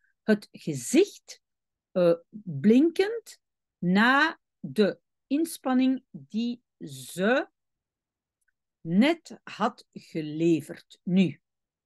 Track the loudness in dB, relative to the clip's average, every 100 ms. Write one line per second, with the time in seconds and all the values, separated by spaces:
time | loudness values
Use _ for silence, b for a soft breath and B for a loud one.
0 | _ _ -2 -2 -4 -14 -10 -8 0 2
1 | 2 -2 -20 -20 _ _ _ _ _ 0
2 | 2 2 _ -16 -12 0 4 6 4 2
3 | -2 -4 -12 -20 _ _ _ _ 0 2
4 | 4 2 0 -4 _ _ -6 0 0 -2
5 | _ _ -6 -4 -4 -6 -2 0 2 -2
6 | -8 -20 -10 -6 -6 -8 _ -18 -16 -16
7 | -14 -4 0 0 -4 _ _ _ _ _
8 | _ _ _ _ _ _ _ _ -2 2
9 | 2 0 -6 -20 -16 -4 -4 -6 -16 -20
10 | -12 -10 -8 0 2 2 -2 -16 -20 -12
11 | -2 2 2 -2 _ _ _ _